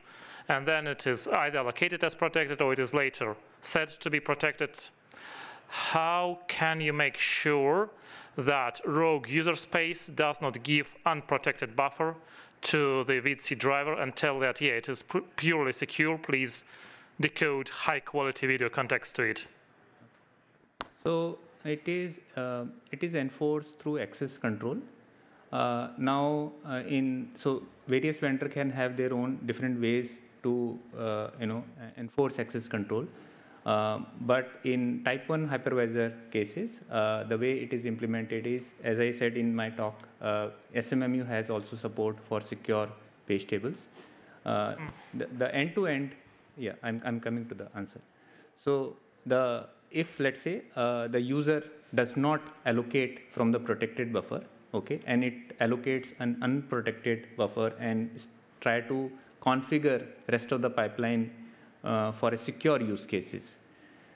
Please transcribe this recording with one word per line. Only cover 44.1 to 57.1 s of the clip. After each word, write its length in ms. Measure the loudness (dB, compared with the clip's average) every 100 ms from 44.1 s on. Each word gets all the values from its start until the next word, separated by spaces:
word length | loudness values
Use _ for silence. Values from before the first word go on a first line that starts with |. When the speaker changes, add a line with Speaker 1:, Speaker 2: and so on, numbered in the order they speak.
| -20 -20 -10
Speaker 2:
Uh, 300 | -2 0 0
Speaker 1:
Mm. 160 | -4 -10 -14 -12
Speaker 2:
the, 120 | -8 -6 -2
the 160 | 0
end-to-end, 600 | 0 0 0 0 0 -4 -8 -20 -20 _ -8
yeah, 140 | -8 -4
I'm, 180 | -4 -4 -2
I'm 140 | -4
coming 280 | -2 -4 -6
to 60 |
the 140 | -10 -10
answer. 260 | -10 -10 -12 -20 _ -20 -20 -20 _
So 340 | 0 0 0 -8 -20 _
the, 400 | 2 4 4 0 -4 -18 _
if, 300 | -2 -2 0
let's 220 | 0 0
say, 220 | -4 -4 -6 0
uh, 320 | 0 2 0
the 120 | 0
user 440 | 2 2 2 2 0 -14 -2
does 240 | 0 2 2
not 240 | 2 2 -2 -4 2
allocate 640 | 2 2 2 2 -2 -10
from 180 | 2 4
the 80 | 4
protected 540 | 2 0 0 0 0
buffer, 300 | 0 -2 -6 -8 -18 -6
okay, 260 | -4 -2 -4 2
and 180 | 2
it 340 | 2 -2 -12 0
allocates 540 | 2 2 0 -2 -4 -4
an 180 | -2 0
unprotected 920 | 0 0 0 -2 -2 -2 0